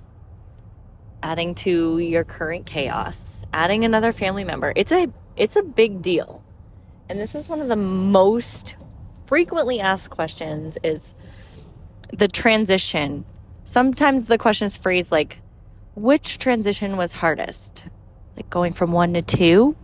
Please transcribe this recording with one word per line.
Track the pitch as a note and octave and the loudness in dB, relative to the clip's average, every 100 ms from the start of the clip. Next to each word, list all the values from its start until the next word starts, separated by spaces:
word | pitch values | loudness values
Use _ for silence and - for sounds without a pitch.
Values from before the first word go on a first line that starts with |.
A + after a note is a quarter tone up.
| - - - - - - - - - - - - | -20 -20 -20 -20 -20 -20 -20 -20 -20 -20 -20 -12
adding | D#3 D#3+ E3+ F3 | -8 -4 -4 -4
to | G3 E3+ E3 E3 | 0 2 2 0
your | E3+ E3 E3 | 0 0 -2
current | - D#3+ F3 - | -6 -6 -8 -8
chaos, | D#3 B2+ A2+ A2+ - - - - | -6 -4 -4 -6 -8 -12 -14 -6
adding | D#3 E3+ G#3+ A3+ | 0 2 2 2
another | A3 A3+ | 2 2
family | A3+ F#3+ G3 | 0 -2 -4
member. | F#3 - C#3+ - | -6 -4 -2 0
It's | G3+ | 2
a, | F4 D#4+ - - - | 2 2 -4 -10 -2
it's | G#3+ G#4 | 0 2
a | |
big | F#4 A#3 A3+ G3 | 2 2 2 0
deal. | E3 E3 - - - - - - - - - | -2 -2 -2 -10 -20 -20 -20 -20 -20 -20 -10
And | G3+ | -8
this | A3 | -8
is | D4 D4+ | -10 -8
one | D#4 | -4
of | C4+ | -2
the | G#3+ | -2
most | F#3+ F#3 F#3+ G3 F#3+ A#3 - - - - - - - - - | 0 0 4 6 6 4 -2 -10 -14 -16 -20 -20 -20 -18 -2
frequently | D4 E4+ E4+ B3 A#3+ | 0 0 0 -2 0
asked | F#3+ F#3+ - | 0 -2 -4
questions, | - D#3+ - D#3 D3+ D#3 D#3+ | -8 -8 -8 -10 -8 -10 -6
is | E3 D#3 - - - - - - - - - - - - | -4 -4 -8 -16 -20 -20 -20 -20 -20 -20 -20 -20 -8 -2
the | G3+ | 0
transition. | - A#3 A3 G#3 F#3+ - E3 C#3+ D3 - - - - | 2 2 2 2 0 0 -2 -4 -6 -12 -18 -20 -20
Sometimes | - B3 C4 B3+ D4 C4+ A3+ | -2 2 2 2 2 2 2
the | A3+ | 2
question | A3+ G#3+ G3+ | 2 0 -2
is | - | -2
phrased | F#3+ F3+ F3 | 0 0 2
like, | D#3+ D3 - - - - - - - | 0 0 -6 -20 -20 -20 -20 -20 -4
"Which | A3 D#4 - - | 2 2 0 -4
transition | C4 A#3+ G3+ G3+ G3+ F#3+ | 0 0 0 -2 -4 -2
was | F3 | -4
hardest?" | - E3+ D3 - - - - - - - - - - | -2 -2 0 -6 -10 -16 -18 -20 -20 -20 -20 -18 -16
Like, | - | -6
going | F3+ F3 | -2 -2
from | F3 F3 | 0 0
one | E3+ F3 E3+ | 2 2 0
to | |
two, | - - F3 F3+ C4+ D4+ | 0 4 6 8 6 2